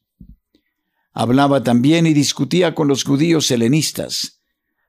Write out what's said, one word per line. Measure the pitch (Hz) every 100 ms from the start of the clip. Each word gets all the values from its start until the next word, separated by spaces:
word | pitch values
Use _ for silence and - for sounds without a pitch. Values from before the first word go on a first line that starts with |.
| _ _ - - _ _ _ _ _ _ _
Hablaba | - 117 131 139 139
también | 120 120 135 165 165
y |
discutía | 147 135 - 131 170 170
con | - 147
los | 131
judíos | - 139 170 160 -
helenistas, | 123 117 151 135 - 65 - - _ _ _ _ _